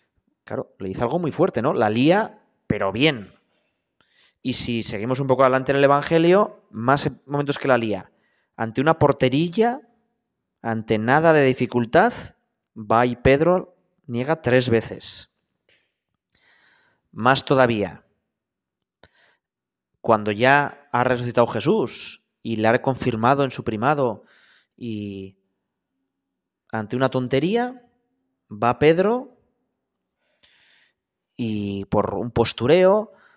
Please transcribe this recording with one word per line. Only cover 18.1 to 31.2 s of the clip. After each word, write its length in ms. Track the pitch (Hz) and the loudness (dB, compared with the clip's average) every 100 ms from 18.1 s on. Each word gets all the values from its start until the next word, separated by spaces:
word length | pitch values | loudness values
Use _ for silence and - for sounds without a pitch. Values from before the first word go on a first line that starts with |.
| _ _ _ _ _ _ _ _ _ _ _ _ _ _ _ _ _ _ _ | _ _ _ _ _ _ _ _ _ _ _ _ _ _ _ _ _ _ _
cuando 300 | - 110 107 | 0 0 0
ya 580 | 104 123 143 143 - _ | 0 2 2 2 -8 _
ha 100 | 120 | -2
resucitado 460 | 123 123 120 117 117 | 0 -2 -2 0 0
Jesús 760 | 110 117 220 131 - - - _ _ | 0 -2 0 -2 -6 -16 -18 _ _
y 140 | 117 | -8
le 140 | 110 107 | -2 0
ha 120 | 123 | 0
confirmado 600 | - 127 131 110 117 139 | 0 -4 -4 0 0 2
en 80 | 139 | -2
su 140 | - | -4
primado, 580 | 120 107 123 151 127 107 _ _ _ _ _ _ | -8 -4 -2 0 -2 -4 _ _ _ _ _ _
y 600 | 120 107 104 98 95 95 _ _ _ _ _ _ _ _ _ _ _ _ _ | -12 -10 -10 -12 -14 -18 _ _ _ _ _ _ _ _ _ _ _ _ _
ante 240 | 113 104 | -10 -8
una 140 | 123 131 | -2 -2
tontería, 760 | 131 123 135 160 226 247 254 _ _ _ _ _ _ _ | -2 -2 -2 0 -2 -4 -8 _ _ _ _ _ _ _
va 300 | 104 117 123 | -4 -2 2
Pedro 580 | 147 165 196 247 262 _ _ _ _ _ _ _ _ _ _ _ _ _ _ _ _ _ _ _ | 2 2 2 -2 -6 _ _ _ _ _ _ _ _ _ _ _ _ _ _ _ _ _ _ _